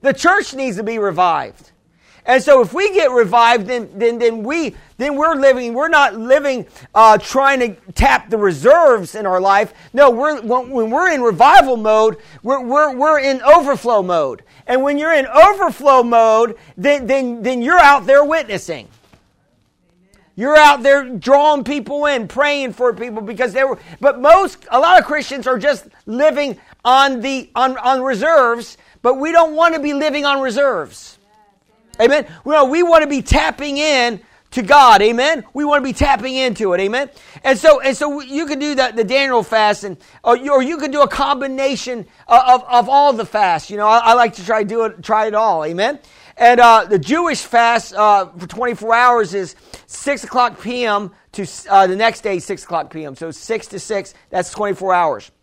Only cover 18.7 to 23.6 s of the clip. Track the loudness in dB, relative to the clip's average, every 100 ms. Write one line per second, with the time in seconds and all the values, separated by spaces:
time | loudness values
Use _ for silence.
18.7 | -14 -14 _ _ _ _ _ _ _ _
19.7 | _ _ _ _ _ _ -8 2 6 6
20.7 | 4 2 0 0 -10 0 2 4 0 -4
21.7 | -8 -8 -6 -4 -4 -6 -4 -2 -2 -6
22.7 | -4 -4 -4 -10 -12 -14 -6 -6 -2